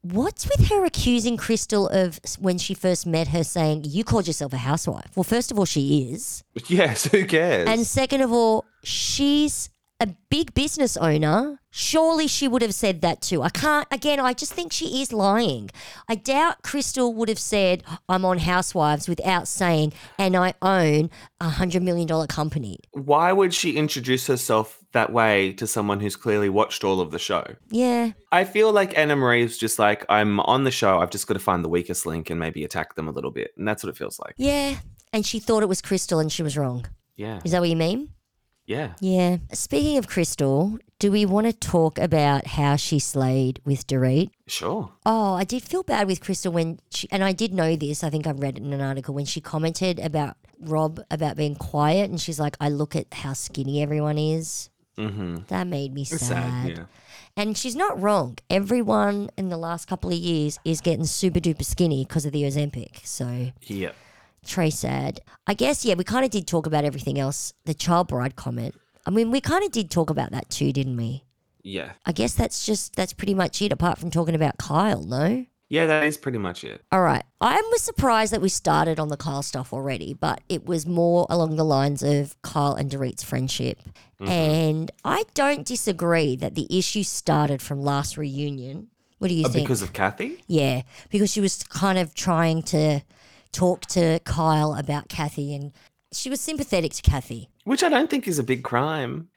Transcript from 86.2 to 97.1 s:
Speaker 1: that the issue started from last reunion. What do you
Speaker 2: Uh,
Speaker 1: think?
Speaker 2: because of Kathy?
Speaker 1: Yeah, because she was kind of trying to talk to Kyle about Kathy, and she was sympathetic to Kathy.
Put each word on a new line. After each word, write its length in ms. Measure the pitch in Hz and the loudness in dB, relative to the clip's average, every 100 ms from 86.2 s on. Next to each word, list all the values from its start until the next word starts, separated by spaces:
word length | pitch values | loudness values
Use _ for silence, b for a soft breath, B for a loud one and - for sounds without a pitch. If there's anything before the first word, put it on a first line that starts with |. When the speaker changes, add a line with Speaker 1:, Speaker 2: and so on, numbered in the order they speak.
| 147 131 | 2 0
Speaker 1:
that 180 | 135 - | -4 -4
the 100 | - 185 | -2 0
issue 280 | 180 208 | 0 -2
started 580 | 190 - - 151 147 139 | -4 -4 0 2 2 -2
from 220 | - 139 | -4 -4
last 340 | 143 143 143 - | -2 -2 -4 -6
reunion. 720 | 147 135 147 139 127 147 220 _ _ _ | -8 -6 -6 -8 -10 -14 -16 _ _ _
What 80 | 190 | -2
do 80 | 170 | 2
you 100 | 165 | 2
Speaker 2:
Uh, 40 | |
Speaker 1:
think? 180 | 160 143 | 2 0
Speaker 2:
because 160 | 123 | -2
of 100 | 90 | -2
Kathy? 500 | - 98 - 247 349 - | -2 -2 0 -8 -8 -2
Speaker 1:
Yeah, 340 | 165 135 127 - B B | 0 2 -2 -6 B B
because 180 | 202 202 | 0 0
she 120 | - | 2
was 200 | 196 - | 0 -2
kind 360 | - - 196 185 | -8 -2 0 2
of 160 | 165 - | -2 -2
trying 480 | 185 165 165 160 | 0 2 2 2
to 380 | 160 156 156 143 - b b b b | 0 2 2 0 -4 b b b b
talk 300 | - 180 175 - | 0 0 0 -2
to 320 | 185 165 165 - | 2 2 2 -2
Kyle 480 | 147 160 156 151 | 0 2 4 2
about 340 | 139 143 147 - | -2 -4 -4 -4
Kathy, 440 | - 151 - 143 | -6 -6 -4 -6
and 180 | 143 143 b b _ _ | -6 -10 b b _ _
she 180 | - 262 | -10 -6
was 100 | 285 | -6
sympathetic 520 | - 311 277 185 160 | -6 -6 -2 0 0
to 80 | - | 2
Kathy. 460 | - | 2